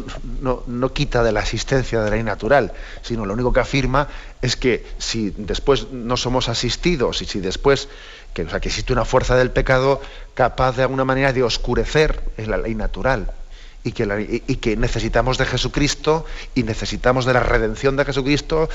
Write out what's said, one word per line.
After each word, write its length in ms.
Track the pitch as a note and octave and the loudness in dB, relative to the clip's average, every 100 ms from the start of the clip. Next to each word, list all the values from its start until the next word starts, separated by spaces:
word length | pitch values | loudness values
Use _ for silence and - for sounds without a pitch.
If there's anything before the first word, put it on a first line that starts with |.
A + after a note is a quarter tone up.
| B2+ - - - | -6 -8 -8 -4
no, 220 | B2+ B2 - | -2 -2 -4
no 260 | A#2+ C3 | -2 0
quita 300 | - C#3 A#2+ | 0 0 2
de 100 | A#2 | 4
la 100 | G#2 | 2
existencia 580 | G2+ A2+ - C3+ A#2+ A2+ | 0 -4 0 0 2 0
de 100 | G#2+ | 2
la 60 | G#2+ | 0
ley 80 | |
natural, 500 | A2+ G2 A2 C#3+ G2 - - - | 0 -2 4 4 4 -2 -12 -12
sino 240 | - A2+ G2 | -6 -4 -2
lo 80 | A2 | 0
único 180 | B2+ | 2
que 60 | B2+ | 2
afirma 480 | - C#3 B2+ B2+ C#3+ - - - | 2 2 2 2 0 -6 -14 -4
es 140 | B2+ - | -2 0
que 320 | B2+ G#2+ - - | 2 0 -2 -8
si 320 | - A2+ G2+ E2+ | -6 -2 -4 -4
después 540 | G#2 G2 - C3 A#2+ | -6 -2 2 2 0
no 260 | C3 A#2 B2 | -8 -4 -2
somos 320 | B2+ B2+ A#2+ | 0 0 0
asistidos 720 | A#2 B2 - - A#2+ G2+ E2 | -2 -2 0 0 2 0 -2
y 40 | - | -4
si 160 | G#2+ | -4
después, 480 | F#2 - C#3 C3+ - - - - - | -4 0 2 2 0 -14 -18 -18 -10
que, 80 | - | -8
o 80 | D#2+ | -4
sea, 100 | G2 | -4
que 100 | - | -4
existe 220 | - - | -4 -2
una 140 | B2 A2 | 0 2
fuerza 300 | B2+ B2+ B2+ | 2 4 4
del 160 | B2+ | 4
pecado 500 | C3+ B2+ C3 C3+ C3+ - - - | 2 2 4 4 2 -2 -14 -8
capaz 440 | - B2 - B2+ B2 | 0 2 2 2 2
de 40 | |
alguna 240 | B2+ C3+ C3 | 2 2 2
manera 260 | C3 C#3 | 2 2
de 120 | B2+ | 4
oscurecer 760 | A#2+ - - A#2 G#2+ D3+ D3+ - - - | 2 0 0 0 2 4 4 2 -4 -4
en 120 | A2 | -2
la 80 | F#2 | -2
ley 160 | A2+ | -2
natural 580 | A2 G2 - B2+ B2 F2 - - - - - | -2 -2 0 0 0 -2 -8 -12 -16 -18 -10
y 80 | - | -6
que 160 | A#2 A2 | -2 -2
la, 120 | G#2 | -2
y, 240 | G#2 A#2 - | -2 -4 -2
y 80 | B2+ | -2
que 200 | A#2 G#2+ | 0 0
necesitamos 640 | A#2+ A2+ A2 A#2 A#2 B2+ | 0 0 0 2 2 0
de 80 | B2+ | 0
Jesucristo 800 | B2 A#2+ C#3+ C#3+ - - D#3+ D#3 - - - | 0 -2 0 0 0 0 0 -2 -10 -6 -2
y 80 | |
necesitamos 640 | A2+ G#2+ G2 G#2+ B2 B2+ B2+ | -2 -2 -4 0 2 2 4
de 80 | |
la 80 | B2 | 2
redención 560 | A2 A#2 A2 A2 C#3 C3+ | 4 2 2 0 0 2
de 80 | C#3 | 0
Jesucristo 600 | C3+ C3 D3 - D#3+ D#3+ | 0 0 0 0 0 0